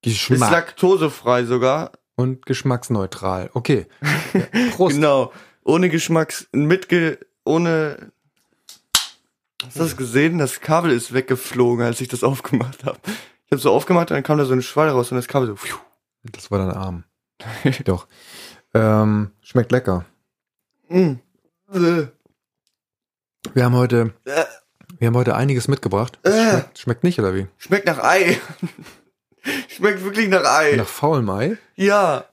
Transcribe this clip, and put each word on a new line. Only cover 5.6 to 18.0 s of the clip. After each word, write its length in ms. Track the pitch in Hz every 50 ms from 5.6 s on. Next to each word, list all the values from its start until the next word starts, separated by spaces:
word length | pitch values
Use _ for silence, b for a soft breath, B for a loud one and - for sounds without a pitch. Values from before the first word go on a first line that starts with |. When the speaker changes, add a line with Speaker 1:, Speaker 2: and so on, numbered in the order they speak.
| B
Speaker 2:
Ohne 260 | - 147 170 180 180
Geschmacks-, 580 | 156 165 - - 165 160 160 156 - - - _
mit 380 | - 127 147 151 170 190 - _
Ge-, 280 | 175 175 165 160 143 - - _ _ _ _
ohne, 640 | - 151 165 170 170 165 160 156 151 143 - - - _ _ _ _ _ _ _ _ _ _ _ - - _ _ _ _ - - - - _ _ _ _ _ _ _ _ _ -
hast 120 | 127 - 143
du 20 |
das 160 | 165 160 90
gesehen? 420 | 90 135 120 113 135 147 165 170 170
Das 220 | 147 127 - -
Kabel 320 | - - 156 165 175 170
ist 220 | 131 120 117 - 117
weggeflogen, 720 | 131 131 - 135 123 - - - 123 123 120 120 117 120
als 160 | 120 120 -
ich 80 | 131 123
das 140 | - 117 -
aufgemacht 580 | 120 139 127 - - - - - 127 135 - -
hab. 160 | 139 - - B B 220 B B B B B B
Ich 60 | _ 151
hab 60 | 135
so 120 | 120 143
aufgemacht 400 | 101 127 - - 185 170 170 160
und 40 | 160
dann 80 | 143 131
kam 140 | - 151 147
da 60 | 143
so 80 | 127 131
ein 80 | 131
Schwall 280 | 127 - - 147 156 156
raus 220 | 139 123 120 -
und 40 | 127 123
das 100 | 123 -
Kabel 180 | - 143 131 113
so, 80 | 101
pfiuh. 220 | 101 - - - - - _ _ _ _ _ _ _ _
Speaker 1:
Das 280 | 117 104 - - -
war 80 | 101 98
dein 120 | 95 92
Arm. 320 | 90 92 95 95 90 87 87 _ _ _ _ _ _ _ -
Speaker 2:
<laughs> 400 | 117 113 - - 139 127 - -
Speaker 1:
Doch. 220 | - 92 87